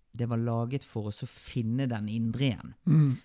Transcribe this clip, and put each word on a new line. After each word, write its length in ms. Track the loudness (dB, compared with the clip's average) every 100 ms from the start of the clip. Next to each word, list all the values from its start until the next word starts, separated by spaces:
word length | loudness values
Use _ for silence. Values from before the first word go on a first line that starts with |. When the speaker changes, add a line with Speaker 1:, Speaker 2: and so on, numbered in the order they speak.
| _
Speaker 1:
det 140 | -6 -2
var 100 | 0
laget 460 | 0 0 -2 -4
for 240 | -6 -6 -6
oss 140 | -6
å 80 | -10
finne 560 | -12 -6 -4 0 0 0
den 200 | -2 -2
indre 420 | -2 -2 2 0
igjen. 240 | 0 -8 -4 4
Speaker 2:
Mm. 280 | 6 6 2